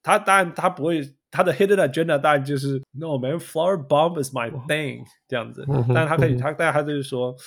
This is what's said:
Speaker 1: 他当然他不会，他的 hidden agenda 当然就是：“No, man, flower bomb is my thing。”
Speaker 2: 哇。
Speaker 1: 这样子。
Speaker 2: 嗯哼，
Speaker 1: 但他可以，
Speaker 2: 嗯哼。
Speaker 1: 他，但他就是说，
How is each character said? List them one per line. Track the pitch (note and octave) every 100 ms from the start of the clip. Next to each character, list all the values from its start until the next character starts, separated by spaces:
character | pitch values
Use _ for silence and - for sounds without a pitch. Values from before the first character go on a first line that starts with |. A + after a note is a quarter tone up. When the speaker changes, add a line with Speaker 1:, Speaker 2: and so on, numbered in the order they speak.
Speaker 1:
他 | - G3+
当 | G3+ G3
然 | F3
他 | D#3+ F3+
不 | E3+
会， | D#3 D#3+ C#3 _ _
他 | C#3+
的 | -
hidden | C#3 G3 G3
agenda | D3 D#3+ E3 D3
当 | D3+
然 | D3
就 | C3+ C#3+
是： | C#3 C3+ C3+
“No, | B2+ D#3+ C3+
man, | B2+ E3
flower | - D#3+ F3 F#3+
bomb | C3+ D3 E3+ E3+
is | C3
my | C3 A#2 C3+ C#3
thing。” | D3+ C#3 A#2+
Speaker 2:
哇。 | A#2+ _ -
Speaker 1:
这 | B2
样 | A2+
子。 | A#2 C#3
Speaker 2:
嗯 | C#3
哼， | A#2+
Speaker 1:
但 | B2 D#3
他 | D#3+
可 | D#3+
以， |
Speaker 2:
嗯 | B2
哼。 |
Speaker 1:
他， | C#3
但 | D3+ E3
他 | D3
就 | D3+
是 | D3
说， | C3+ B2+ B2+ C3